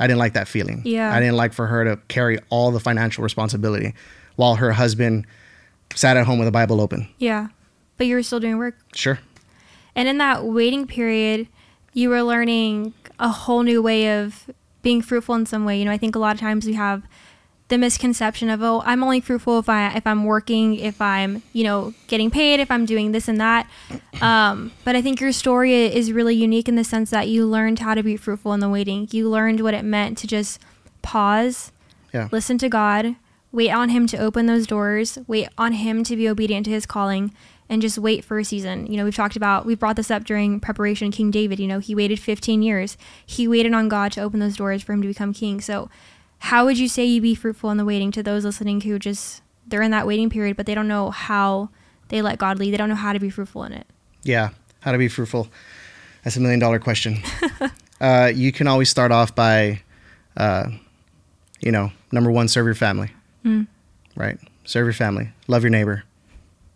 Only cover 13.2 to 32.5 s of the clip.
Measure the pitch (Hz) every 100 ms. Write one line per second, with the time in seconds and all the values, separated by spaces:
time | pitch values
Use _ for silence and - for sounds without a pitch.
13.2 | 240 220 - 240 240 233 226 220 214 208
14.2 | 208 214 - - _ _ 240 240 226 240
15.2 | 233 233 220 214 214 202 202 208 220 220
16.2 | 214 214 220 214 220 214 202 196 202 -
17.2 | - - _ _ - 247 247 - 254 240
18.2 | 220 220 226 220 226 226 - 247 262 262
19.2 | 240 240 - 233 220 214 202 214 214 214
20.2 | 214 214 214 226 220 214 214 202 208 196
21.2 | 196 202 - 233 226 202 196 226 - 220
22.2 | 220 277 302 285 269 247 226 220 214 220
23.2 | 226 220 220 233 226 - - - - -
24.2 | 226 226 208 202 220 - - 247 247 262
25.2 | 269 254 262 247 254 247 226 226 226 226
26.2 | 233 233 226 226 233 233 226 226 220 220
27.2 | 208 226 226 220 220 220 226 220 214 208
28.2 | - 208 208 208 202 202 202 196 214 220
29.2 | 220 220 220 220 220 208 214 208 208 226
30.2 | 208 214 208 - - _ _ _ - 220
31.2 | 202 208 247 247 - - _ _ _ 123
32.2 | 107 220 -